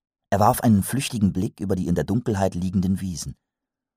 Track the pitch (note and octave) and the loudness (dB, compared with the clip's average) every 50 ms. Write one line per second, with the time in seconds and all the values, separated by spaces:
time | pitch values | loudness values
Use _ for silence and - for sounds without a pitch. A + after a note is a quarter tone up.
0 | _ _ _ _ _ - G2+ G2 G#2+ A2+ B2+ - - A#2+ G#2+ G2 F#2 - - C3 | _ _ _ _ _ -4 0 4 4 4 4 4 4 4 4 4 2 0 -4 -6
1 | C#3+ - - G#2+ G#2 F#2 - F#2 F#2 A2+ - - - F#2+ G2 F#2 E2 D#2 E2+ D#2+ | -6 -4 -2 0 0 0 0 0 -4 -4 -6 -6 -4 -4 -2 -2 0 0 0 0
2 | D2+ E2+ F#2+ D#2+ - - G#2+ F#2+ G2 F#2 F2+ F2 F2+ F#2 F#2 G2 F2+ F#2 G2 F2+ | 0 0 -2 -2 -2 -2 -2 0 0 -2 -2 -2 -4 -2 0 0 0 0 0 -2
3 | F#2 F#2+ E2+ C#2 - C#2 B1 _ _ _ _ _ _ _ _ _ _ _ _ | -4 -8 -8 -8 -10 -12 -14 _ _ _ _ _ _ _ _ _ _ _ _